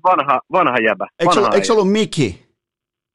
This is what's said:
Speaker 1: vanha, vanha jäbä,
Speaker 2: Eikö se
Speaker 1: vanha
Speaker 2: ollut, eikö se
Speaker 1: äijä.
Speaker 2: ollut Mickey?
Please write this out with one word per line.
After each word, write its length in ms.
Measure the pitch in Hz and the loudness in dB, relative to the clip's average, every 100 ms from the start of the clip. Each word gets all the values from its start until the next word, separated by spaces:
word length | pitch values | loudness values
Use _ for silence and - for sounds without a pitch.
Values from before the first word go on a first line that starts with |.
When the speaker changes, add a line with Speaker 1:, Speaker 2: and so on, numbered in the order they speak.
Speaker 1:
vanha, 360 | 180 180 139 131 - | 0 0 0 -2 -2
vanha 260 | 175 160 123 | -2 0 0
jäbä, 280 | 110 98 95 - | 0 -2 -6 -4
Speaker 2:
Eikö 0 | |
se 80 | 175 | 0
Speaker 1:
vanha 140 | 180 | 2
Speaker 2:
ollut, 140 | 202 | 2
eikö 120 | 196 196 | 0 0
se 60 | |
Speaker 1:
äijä. 80 | 226 | 0
Speaker 2:
ollut 120 | 190 | 2
Mickey? 380 | 208 214 - 120 85 _ _ _ _ _ _ _ | 0 -2 -2 -4 -4 _ _ _ _ _ _ _